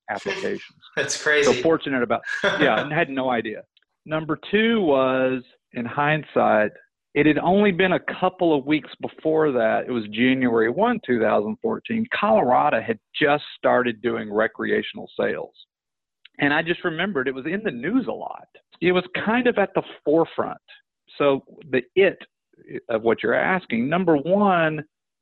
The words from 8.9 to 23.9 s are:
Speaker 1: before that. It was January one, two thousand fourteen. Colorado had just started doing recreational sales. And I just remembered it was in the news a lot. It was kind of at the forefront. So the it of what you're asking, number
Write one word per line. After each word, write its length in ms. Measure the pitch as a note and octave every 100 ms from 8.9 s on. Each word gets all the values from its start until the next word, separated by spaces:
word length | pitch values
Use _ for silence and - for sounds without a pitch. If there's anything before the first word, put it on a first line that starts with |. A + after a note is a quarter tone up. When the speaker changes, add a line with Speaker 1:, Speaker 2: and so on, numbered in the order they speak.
| -
Speaker 1:
before 520 | B2 - D#3+ D#3 D#3
that. 320 | B2 A2+ G#2+ -
It 60 |
was 120 | B2 G#2+
January 640 | G#2+ B2+ C3 B2+ A2+ A2+
one, 280 | D3 A#3 A#3 -
two 140 | A#2+
thousand 360 | A2 A2 G#2+ G#2+
fourteen. 420 | A2+ A2 - A#2 A3+
Colorado 680 | - G#3 A3 C3 C3 D3 A#2+
had 180 | A2 A2 _
just 300 | - D3 D3 - -
started 460 | C3 B2 B2 A2
doing 280 | A#2 A#2 G#2+
recreational 800 | G#2 A2 - G#2+ G#2+ G#2+ G#2 G2 -
sales. 380 | A2 D#2 - _ - _ _ _ _ _ _ -
And 120 | C#3+
I 100 | D3+
just 200 | E3 F3
remembered 460 | F3+ D#3+ G3 D#3+ B2+
it 60 |
was 120 | C3 C#3
in 160 | G3
the 80 | A3
news 380 | A#2+ D3 B3+ G3+
a 40 |
lot. 360 | - - - - _ _ -
It 100 | C#3
was 140 | F3+ - -
kind 220 | G3+ A#3+ B3
of 100 | A3
at 160 | F#3+
the 80 | - - -
forefront. 540 | - D#3+ D#3+ - - - _ - _ _ _ -
So 260 | C#3+ C3+ - - D#3
the 120 | C3 -
it 220 | F#3 F#3+ - - _ _ _ - C#3+ -
of 140 | A2+
what 200 | A2+ A2
you're 120 | -
asking, 520 | C3 C#3+ F#3 - A2+
number 300 | B2+